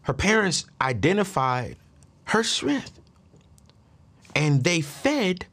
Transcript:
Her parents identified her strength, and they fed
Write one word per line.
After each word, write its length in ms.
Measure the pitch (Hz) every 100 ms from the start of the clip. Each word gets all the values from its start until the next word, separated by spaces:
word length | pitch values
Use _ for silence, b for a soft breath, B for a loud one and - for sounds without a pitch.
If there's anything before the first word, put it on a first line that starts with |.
Her 120 | -
parents 520 | 139 190 220 196 147 - _
identified 960 | 131 117 151 202 196 - 131 127 120 - _ _ _ _ -
her 180 | 214
strength, 560 | 226 - - 277 - - _ _ _ - _ - - _ _ _ _ _ - 139
and 280 | 151 143
they 180 | 127 170
fed 640 | 143 - 269 294 196 185 -